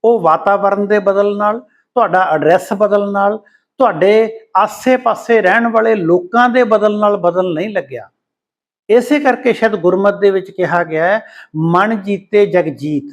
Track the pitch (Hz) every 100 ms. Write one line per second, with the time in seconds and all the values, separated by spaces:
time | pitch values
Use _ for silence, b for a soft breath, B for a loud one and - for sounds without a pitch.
0 | 226 233 165 160 202 202 196 196 202 208
1 | 196 196 208 202 208 226 - _ _ 254
2 | 202 180 170 156 156 180 - 202 208 202
3 | 202 202 202 214 b b b - 247 160
4 | 185 220 220 - _ 185 214 - 254 254
5 | 240 202 - 226 185 220 233 220 226 214
6 | 165 180 175 233 247 247 233 214 214 208
7 | 208 202 175 175 190 156 208 196 127 123
8 | 98 _ _ _ _ _ _ _ - 233
9 | 240 294 294 240 247 - 226 208 170 185
10 | 202 202 202 190 190 - 170 175 165 160
11 | 170 214 B B B 156 160 175 208 226
12 | 190 196 _ 208 202 180 156 123 147 147
13 | 143